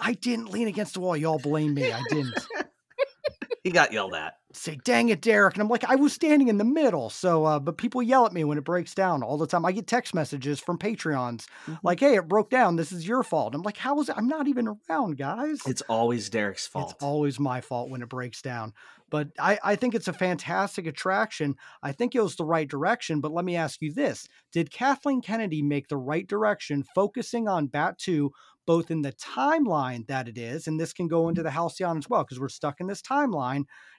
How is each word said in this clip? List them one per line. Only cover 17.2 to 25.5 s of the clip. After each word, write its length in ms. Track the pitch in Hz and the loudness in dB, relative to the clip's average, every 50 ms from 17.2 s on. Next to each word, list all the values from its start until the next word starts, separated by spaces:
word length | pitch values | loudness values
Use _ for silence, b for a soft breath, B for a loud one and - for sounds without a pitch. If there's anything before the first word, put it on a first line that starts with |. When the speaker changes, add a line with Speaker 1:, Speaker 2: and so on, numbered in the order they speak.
| 147 143 127 135 | 0 0 0 0
Speaker 1:
my 220 | 143 131 123 127 | -2 -2 -2 -4
fault 300 | - - 127 120 123 131 | -6 -6 -6 -6 -6 -6
when 100 | 131 123 | -8 -10
it 80 | 120 117 | -10 -8
breaks 320 | 131 127 123 120 - - | -8 -8 -8 -8 -10 -10
down. 320 | - 131 123 117 110 110 - B B B B B B B | -10 -8 -6 -6 -8 -10 -12 B B B B B B B
But 160 | 156 151 147 - - | -4 -4 -4 -4 -4
I, 220 | - 147 185 208 202 - | 0 2 2 2 2 2
I 120 | 196 208 | 0 0
think 180 | - 247 247 208 | 2 0 0 0
it's 140 | 220 - | -2 -2
a 60 | 185 170 | -4 -2
fantastic 760 | - 185 180 175 - - 175 175 190 196 196 - 202 170 | 0 0 0 0 -2 -4 -2 -2 0 -2 -2 -4 -6 -6
attraction. 680 | 160 147 - - 185 190 208 226 214 - - 156 143 139 B B B B B B | -6 -6 -4 -2 0 2 2 0 -2 -2 -2 -2 -2 -2 B B B B B B
I 80 | 139 | -6
think 240 | 139 - 240 254 - | -4 -2 -2 0 2
it 80 | 240 214 | 2 0
was 140 | 175 - | 0 0
the 80 | - 165 | -2 -2
right 220 | 151 170 160 156 | 0 2 0 0
direction. 540 | 135 151 135 156 190 240 - - - 160 147 | -2 -2 0 0 0 0 0 -2 -2 -2 -2
But 120 | 143 151 160 | -2 -2 -2
let 120 | 175 180 | -2 -2
me 100 | 185 175 | -2 0
ask 240 | 170 160 139 - - | -2 -2 -2 -4 -6
you 140 | 156 151 156 | -6 -6 -2
this. 340 | 254 294 190 113 - - - b b b b | -2 -2 -2 -2 -4 -10 -20 b b b b
Did 200 | - 165 165 - | -2 -2 -2 -2
Kathleen 500 | - - 240 277 277 277 - 285 269 247 | -2 0 0 0 2 0 0 -2 -2 -2
Kennedy 400 | - - 220 226 220 185 | -2 -2 -4 -4 -2 -2